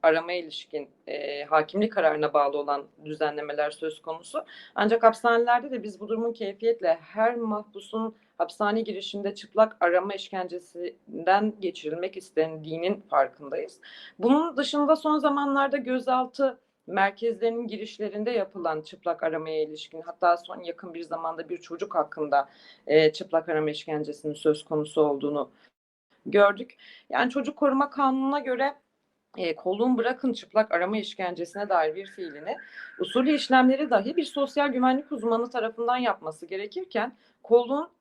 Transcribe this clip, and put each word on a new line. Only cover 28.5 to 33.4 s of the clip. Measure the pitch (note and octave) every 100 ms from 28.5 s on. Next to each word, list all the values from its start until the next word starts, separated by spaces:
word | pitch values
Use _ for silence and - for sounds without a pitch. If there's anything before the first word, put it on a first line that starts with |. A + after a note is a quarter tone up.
| B3 C4+ - _ _ _ _ _ -
e, | F3 D#3
kolluğun | F#3 G3+ B3 B3
bırakın | A#3 B3+ C4
çıplak | A3+ - G#3+ G#3+
arama | E3+ F3+ G#3+
işkencesine | G3+ - F#3 F3 E3+ G3+ G3+
dair | F3+ D#3 E3
bir | G3
fiilini | - F3 D3 E3 C#4 - - - -
usulü | F#3 B3+ C4
işlemleri | D4